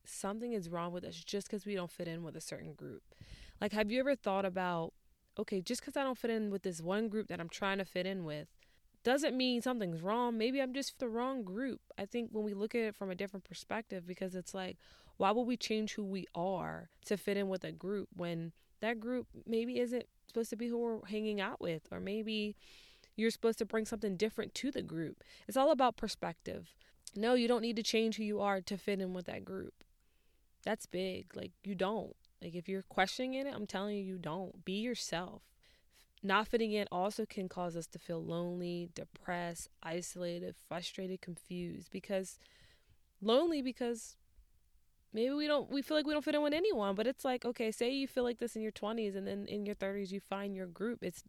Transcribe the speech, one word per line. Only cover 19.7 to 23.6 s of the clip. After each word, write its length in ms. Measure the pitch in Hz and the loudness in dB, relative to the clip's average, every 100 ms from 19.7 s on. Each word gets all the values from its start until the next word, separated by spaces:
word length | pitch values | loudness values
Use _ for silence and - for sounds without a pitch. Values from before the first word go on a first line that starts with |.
| 247 | 2
isn't 240 | 240 247 - _ _ | 2 0 -4 _ _
supposed 260 | 226 226 | -2 -2
to 40 | 214 | -2
be 140 | 240 | 0
who 80 | 233 | 2
we're 280 | 233 220 - | 0 -2 -2
hanging 360 | 214 214 208 | -2 0 0
out 180 | 190 - | 0 0
with? 260 | 175 160 - | -2 -2 -4
Or 80 | 180 | -6
maybe 560 | 185 214 214 220 208 202 - - - - - - | -2 -2 0 0 0 -4 -16 -20 -20 -20 -12 2
you're 120 | 226 | 2
supposed 280 | - 233 | 4 2
to 80 | 226 | 2